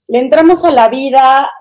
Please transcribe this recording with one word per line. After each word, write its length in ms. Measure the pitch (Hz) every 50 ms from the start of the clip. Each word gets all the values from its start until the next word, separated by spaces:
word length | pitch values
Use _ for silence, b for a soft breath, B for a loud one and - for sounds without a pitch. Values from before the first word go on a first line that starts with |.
| _
le 120 | - 233 247
entramos 440 | 262 254 302 320 320 330 370 349 349
a 80 | 339
la 180 | 285 247 233 226
vida 600 | 247 262 269 269 254 269 262 262 269 277 285 - - -